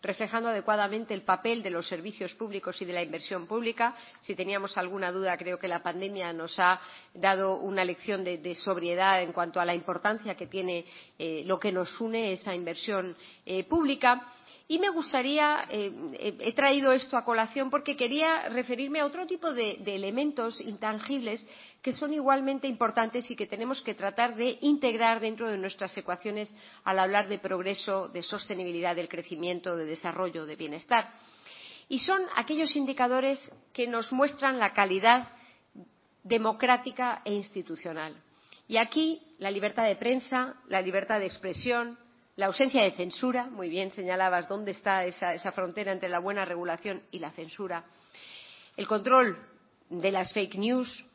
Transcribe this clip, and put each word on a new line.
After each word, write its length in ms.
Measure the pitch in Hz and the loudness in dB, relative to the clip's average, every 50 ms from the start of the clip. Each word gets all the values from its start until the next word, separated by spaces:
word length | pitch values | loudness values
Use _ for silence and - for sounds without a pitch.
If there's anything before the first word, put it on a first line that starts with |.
| - | -4
reflejando 460 | 190 190 - 220 202 226 226 233 233 | -4 -4 -4 -4 -2 -2 0 0 0
adecuadamente 640 | 220 202 208 220 214 208 202 196 208 220 226 - 214 | -2 0 2 2 4 4 4 2 0 -4 -4 -4 -6
el 80 | 196 196 | -4 2
papel 400 | - 185 185 - 226 233 233 208 | 2 2 2 4 0 0 0 -2
de 80 | 190 | -2
los 160 | 175 170 175 | -2 -2 -2
servicios 480 | - 190 160 165 214 196 - 190 175 - | -4 -6 -6 -6 -10 -8 -8 -8 -8 -6
públicos 440 | - 226 214 202 196 - 180 180 - | -8 -8 -6 -6 -6 -6 -6 -6 -6
y 60 | 190 | -6
de 80 | 175 180 | -4 -2
la 80 | 175 | -2
inversión 460 | 175 151 160 165 - - 196 180 170 | -2 -4 -6 -8 -6 -4 -6 -6 -4
pública. 480 | 170 214 233 233 226 226 - 233 240 254 - - - - - | -4 -4 -2 -2 -2 2 2 2 0 0 -6 -18 -20 -20 -14
Si 160 | - - 196 | -10 -8 -4
teníamos 420 | - 185 190 202 196 196 196 - | -4 -2 -2 -2 -2 -2 -2 -2
alguna 340 | 196 180 180 196 196 190 180 | -2 -2 -2 -2 -2 -2 -2
duda, 240 | 180 190 190 185 175 | -2 0 0 0 0
creo 220 | 175 170 180 180 | -2 -2 -6 -6
que 100 | 175 - | -4 -4
la 140 | 180 170 170 | -4 -4 -2
pandemia 500 | - 175 165 180 196 196 202 190 180 170 | -2 -4 -4 -4 -6 -6 -6 -6 -6 -6
nos 280 | 165 165 160 165 - - | -6 -6 -6 -6 0 4
ha 200 | 180 180 185 185 - - - - - _ | 6 6 6 4 -2 -16 -20 -20 -20 _
dado 440 | _ 175 185 196 196 190 196 190 190 | _ 2 4 4 4 6 4 2 0
una 280 | - - 196 196 196 185 | 0 -2 -2 0 2 2
lección 400 | 180 170 - - 220 202 190 190 | 0 0 -6 -4 -4 -4 -2 -2
de, 140 | 180 180 | -4 -4
de 160 | 160 151 180 170 | -6 -6 -8 -6
sobriedad 720 | - - 202 185 175 170 170 175 180 190 196 190 185 180 | -4 -2 -2 -2 0 0 -2 2 4 6 6 6 6 2
en 100 | 160 170 | 0 -2
cuanto 260 | 180 175 170 - 180 | -2 -2 0 0 0
a 60 | 175 | 0
la 80 | 175 175 | 0 0
importancia 600 | 170 - - 180 170 - 208 220 220 214 214 180 | -2 -2 -4 -6 0 0 0 0 0 -4 -8 -8
que 100 | - 180 | -8 -10
tiene, 400 | - - 190 185 185 175 170 165 - - - - - _ | -6 -6 -4 -2 -2 -2 -4 -6 -8 -18 -20 -20 -20 _
eh, 240 | - 160 165 160 156 143 | -6 -6 -4 -4 -4 0
lo 120 | 180 185 180 | 0 0 2
que 120 | - 208 | 2 0
nos 280 | 185 185 175 175 - - | 0 0 -2 -2 -4 -6
une, 340 | 226 226 226 226 226 202 185 | -4 -2 0 0 0 0 -2
esa 200 | 180 - 208 180 | -4 -4 -6 -6
inversión, 640 | 180 175 170 170 - - 226 202 190 180 185 165 - - - - - _ | -4 -4 -6 -6 -4 -4 -2 -2 -2 -2 -4 -8 -12 -18 -20 -20 -16 _
eh, 160 | - 185 185 196 | -4 -4 -4 0
pública. 640 | - 311 339 311 269 277 277 - 247 247 254 - - - - - - - - _ | 2 2 4 4 2 2 4 6 6 6 4 0 -14 -20 -20 -20 -20 -20 -20 _
Y 140 | - 311 339 | -2 0 2
me 100 | 381 403 | 2 2
gustaría, 760 | 349 330 294 - - 262 247 269 294 302 294 294 302 - - - | 2 0 -2 0 0 0 0 2 4 4 4 4 4 0 -2 -2
eh, 220 | - 214 202 202 - - 156 143 131 | -4 -4 -4 -4 -6 -8 -10 -10 -8
eh, 240 | - - 208 - - | -4 -4 -6 -4 -2
he 140 | - 233 226 | -4 -2 2
traído 400 | - 269 277 277 285 269 269 254 | 4 6 6 6 6 6 6 6
esto 240 | 262 262 - 277 | 6 2 0 -2
a 80 | 240 233 | 0 2
colación 440 | 240 233 226 220 220 - 277 269 262 | 2 2 2 2 2 0 -2 -2 0
porque 280 | 269 285 285 294 285 | 0 -2 0 -2 0
quería 500 | 294 247 233 269 302 311 320 320 311 - | 0 0 0 2 2 4 4 2 2 0
referirme 540 | - 226 254 247 247 247 233 277 277 294 311 | -2 -2 -4 -2 -2 -4 -4 -2 -2 0 0
a 40 | 294 | 0
otro 220 | 285 294 339 370 | 0 0 -4 -4
tipo 240 | 330 370 339 339 330 | -4 -4 -2 -2 -2
de, 240 | 269 240 226 208 190 - | 0 0 0 -2 -2 -4
de 120 | 196 202 196 | -6 -4 -4
elementos 680 | 190 196 196 214 254 294 302 285 262 226 226 226 - | -2 -4 -2 0 0 0 0 0 -2 -4 -4 -4 -6
intangibles 840 | - 226 208 196 220 214 214 214 214 - 277 269 240 214 214 233 - - - - - - - _ | -8 -8 -8 -4 -4 -4 -4 -4 -4 -4 -4 -2 -2 -4 -4 -6 -8 -16 -20 -20 -20 -20 -20 _
que 100 | - 262 | -4 -4
son 220 | 254 - 302 285 302 | -2 -2 -2 -2 -2
igualmente 520 | 302 269 269 269 277 269 269 277 269 - | 2 4 4 4 4 4 0 -2 -2 -2
importantes 640 | 269 240 208 240 220 214 233 226 226 226 247 240 - | -4 0 2 0 2 4 2 2 2 0 -6 -6 -6
y 60 | 240 | -6
que 100 | - 208 | -6 -6
tenemos 360 | - 208 202 226 254 269 262 | -6 -4 -6 -4 -4 -4 -4
que 120 | - 233 208 | -4 -8 -6
tratar 420 | - 190 196 202 - 233 240 226 | -4 -4 -2 2 2 2 2 2
de 220 | 214 240 254 240 - | 0 0 0 0 2
integrar 580 | - 294 294 285 - 247 220 220 233 226 226 226 | 2 2 4 4 4 0 2 4 4 4 4 4
dentro 300 | 226 220 220 220 233 226 | 0 -2 -2 -2 -2 -2
de 80 | 208 | -2
nuestras 380 | 190 185 196 - - 196 185 - | -2 -4 -6 -4 -6 -8 -6 -6
ecuaciones 520 | 196 - - 180 180 - 214 208 214 214 208 - - - - - - _ | -8 -6 -6 -6 -4 -4 -6 -4 -4 -6 -8 -10 -20 -20 -20 -20 -6 _
al 120 | 190 190 190 | 2 4 4
hablar 280 | 190 190 202 208 208 | 4 6 4 4 4
de 120 | 196 208 190 | 2 -4 -4
progreso, 680 | - 190 190 180 185 190 202 - - 214 196 190 180 | -2 -2 -2 -2 0 -2 -2 -2 -2 0 -2 -2 -2
de 160 | 156 139 180 165 | -4 -6 -6 -4
sostenibilidad, 720 | - 214 202 - - 202 180 185 175 175 170 175 175 175 | -4 -4 -6 -6 -6 -6 -4 -4 -4 -4 -2 0 0 0
del 140 | 170 165 - | 0 -4 -4
crecimiento, 680 | - 165 - - 180 151 170 180 180 175 - 185 175 | -6 -10 -8 -8 -8 -4 -2 -2 -4 -4 -4 -4 -4
de 80 | 170 160 | -4 -4
desarrollo, 640 | 156 165 165 - 175 165 175 185 175 160 165 156 | -4 -6 -4 -6 -6 -2 -2 -4 -4 -4 -6 -8
de 100 | 151 151 | -8 -8
bienestar. 560 | - 160 147 147 170 - - 247 226 214 - - - - - - - - - - - - - - - - _ | -8 -8 -8 -8 -10 0 2 2 2 2 0 -12 -20 -20 -20 -20 -20 -20 -20 -18 -16 -16 -16 -16 -18 -8 _
Y 100 | 269 247 | -2 -2
son 220 | - - 381 392 370 349 - | 2 2 2 2 2 0 0
aquellos 400 | - 233 - 311 302 320 285 - | -2 0 0 0 0 2 2 2
indicadores 720 | 294 277 262 262 - 254 247 254 262 254 269 277 269 - - - - _ _ _ | 0 0 0 2 2 2 4 4 2 4 2 0 -2 -6 -18 -20 -20 _ _ _
que 120 | - 240 | -4 -2
nos 280 | 240 240 233 220 - 262 | 0 0 -2 -2 0 2
muestran 460 | 254 285 285 285 - 269 269 262 247 | 4 4 2 2 2 0 2 4 4
la 140 | 220 190 - | 2 2 6
calidad 540 | 214 202 190 180 190 196 226 240 254 240 - - - - - - _ _ _ _ - 175 _ _ _ _ _ _ _ _ | 4 4 6 4 6 8 8 8 8 4 -4 -16 -20 -20 -20 -20 _ _ _ _ -20 -20 _ _ _ _ _ _ _ _
democrática 1000 | 196 226 226 220 220 214 220 262 247 247 247 247 254 - - 247 247 262 - - | 2 2 4 4 2 0 2 4 4 4 4 2 -8 -4 -2 -2 -2 -2 -2 -2
e 80 | 214 208 | -2 -2
institucional. 840 | 208 190 - - 196 175 - 165 160 - 175 160 160 156 156 151 - _ _ _ _ _ _ - - _ - | -2 -4 -6 -8 -10 -8 -8 -10 -8 -8 -8 -6 -6 -8 -8 -10 -14 _ _ _ _ _ _ -20 -20 _ 0
Y 80 | 220 | 2
aquí 440 | 220 233 226 - 311 320 320 320 320 - - - - | 2 2 4 2 2 2 2 0 -4 -8 -20 -14 -6
la 120 | 196 196 | -6 -4
libertad 320 | 202 196 202 208 208 240 226 | -2 0 -2 0 2 2 2
de 140 | 214 196 | 2 2
prensa, 580 | 196 214 233 262 254 - - 262 254 254 262 - - - - | 2 2 2 2 0 0 -2 -2 -2 -2 -2 -6 -14 -8 -2
la 120 | 190 190 | 0 0
libertad 380 | 185 185 185 196 190 - 220 208 | 0 2 0 -2 0 2 0 0
de 60 | 196 | 0
expresión, 760 | 180 - - - 190 170 - - 247 240 240 240 240 233 - - _ _ _ _ _ _ | -2 -6 -6 -8 -6 -6 -4 0 0 0 0 0 -4 -8 -16 -20 _ _ _ _ _ _
la 120 | - 196 | 0 0
ausencia 340 | 196 185 - 269 262 269 262 | 0 4 4 2 4 6 6
de 120 | 208 190 175 | 4 4 4
censura, 520 | - 175 180 - - 254 254 247 247 240 | -2 -6 -6 -4 -2 -2 0 0 0 -2
muy 240 | 262 240 202 185 170 | -4 -8 -8 -6 -4
bien 220 | 165 185 190 190 | -2 -2 -4 -4
señalabas 560 | - 214 185 180 185 185 190 185 180 175 170 | -6 -6 -4 -2 2 2 4 4 4 2 0
dónde 240 | - 196 208 214 196 | -2 -6 -4 -4 -6
está 340 | 185 - - 208 190 190 180 | -8 -2 0 2 2 2 2
esa, 300 | 180 175 - 185 180 165 | -2 -4 -2 -2 -2 -2
esa 160 | 175 - 196 | -2 -4 -6
frontera 400 | - 196 185 175 170 208 208 196 | -4 -2 -4 -4 -4 -4 -2 -2
entre 180 | 190 185 185 180 | -2 -2 -2 -2
la 80 | 180 | -2
buena 280 | 175 175 196 202 202 190 | -2 0 0 -2 -2 -2
regulación 580 | 170 175 170 175 175 165 170 - 208 190 170 - _ | -2 -4 -4 -4 -4 -4 -4 -4 -8 -8 -8 -10 _
y 80 | - 185 | -10 -10
la 100 | 160 147 | -10 -10
censura, 560 | - - 165 160 - - 202 180 175 165 170 - _ _ _ _ - - - - - - - - - - - - _ | -10 -12 -14 -12 -10 -10 -8 -6 -6 -8 -8 -14 _ _ _ _ -20 -20 -18 -18 -18 -18 -18 -20 -20 -20 -20 -16 _
el 120 | - 202 | -8 -2
control 500 | - 220 208 196 247 254 262 247 214 175 - - - - _ _ _ _ _ _ | 0 0 0 4 6 8 8 8 6 2 -4 -12 -20 -20 _ _ _ _ _ _
de 220 | _ 170 175 170 196 | _ -6 0 0 2
las 240 | 196 185 190 - - | 2 2 0 0 0
fake 220 | 214 196 196 - | -2 -2 -2 -2
news 500 | 185 208 233 254 254 254 - - - - _ | -2 0 2 2 0 -2 -4 -10 -16 -18 _